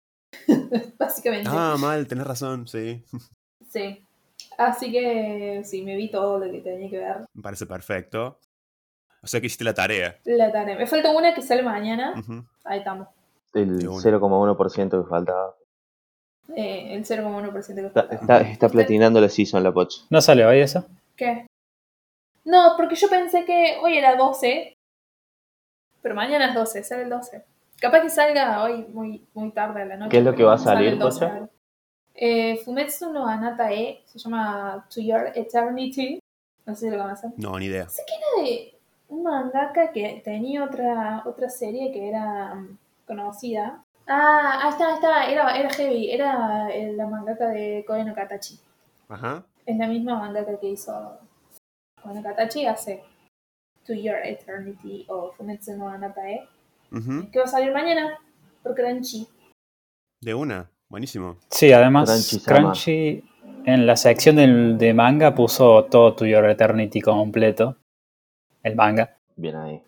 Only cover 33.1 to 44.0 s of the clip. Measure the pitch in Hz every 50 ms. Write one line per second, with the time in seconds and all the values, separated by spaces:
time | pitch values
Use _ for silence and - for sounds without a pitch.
33.1 | 311 285 247 226 220 220 226 240 233 240 226 208 202 214 226 269 - - _ _
34.1 | _ 226 - 226 226 226 214 208 202 202 202 196 190 202 - _ - 233 220 226
35.1 | 220 226 240 - - 240 226 - - 233 233 247 247 262 262 262 - 277 262 262
36.1 | 320 381 - _ _ _ _ _ _ _ _ 220 208 - 226 220 214 202 196 196
37.1 | 202 202 - 233 240 - 104 101 95 92 95 98 95 92 90 92 - - - -
38.1 | 659 640 622 587 494 392 294 254 233 233 - - _ _ _ _ _ _ _ _
39.1 | 294 320 339 339 285 262 254 254 262 269 285 285 - 339 330 320 - 214 208 208
40.1 | 214 - - 214 208 214 233 269 285 285 277 269 262 240 247 240 233 226 220 214
41.1 | 220 220 - 247 240 - 254 254 - - 233 208 214 254 269 262 269 202 202 208
42.1 | 214 220 214 214 208 202 196 190 190 196 190 190 196 - _ _ _ _ _ -
43.1 | 214 202 202 208 208 - 247 240 220 208 208 - - - _ _ _ _